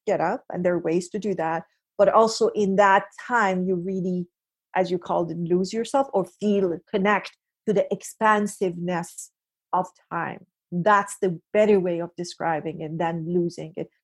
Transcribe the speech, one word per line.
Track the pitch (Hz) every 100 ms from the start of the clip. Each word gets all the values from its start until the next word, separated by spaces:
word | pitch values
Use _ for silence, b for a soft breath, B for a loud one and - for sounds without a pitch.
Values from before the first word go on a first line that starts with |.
| -
get | 165
up, | 160 247 -
and | 180
there | 175
are | 175
ways | 170 175 180
to | 208
do | 208
that. | 185 160 165 - _ _ -
But | 190
also | 220 226 - 220
in | 214 196 196
that | 202 196 190 -
time, | - 240 196 185 185
you | 180
really, | 185 190 180 180 175 _ _ _ _
as | 185 175
you | 180
called | - 175 170
it, | 165
lose | 165 180 190
yourself | 220 233 277 269
or | 190
feel, | 180 _ 208 202 185 160 -
connect | 214 196 196 - - _ _ -
to |
the | 190 190
expansiveness | 202 - - 220 208 208 - 190 175 175 175 180 - - _ _ _ _
of | 185 185 _ _
time. | 170 160 - - _ _
That's | 175 185 202 202 -
the | 190 160 _
better | 208 214 196
way | 175 170
of | 170 -
describing | 175 - 165 151 160 165
it | 156 165
than | 170 170 160
losing | 175 170 - 156 -
it, | 160 _